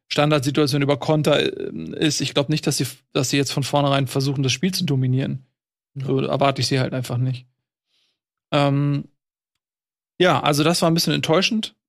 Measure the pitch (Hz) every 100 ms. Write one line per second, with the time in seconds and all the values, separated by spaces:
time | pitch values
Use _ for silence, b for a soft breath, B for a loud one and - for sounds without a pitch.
0 | - - 151 151 131 143 151 143 139 139
1 | - 156 151 143 - - - - 160 -
2 | 156 - 139 - 139 151 - - 135 -
3 | _ - 131 151 135 - 131 143 143 139
4 | 135 139 135 139 131 120 190 185 - 135
5 | 131 127 139 139 - _ _ _ _ 139
6 | 135 135 139 139 139 135 120 135 131 131
7 | 123 120 127 123 - _ _ _ _ _
8 | _ _ _ _ - 147 143 139 143 143
9 | - _ _ _ _ _ _ _ _ _
10 | _ - 180 147 143 147 156 175 170 165
11 | 165 147 - 165 190 220 - _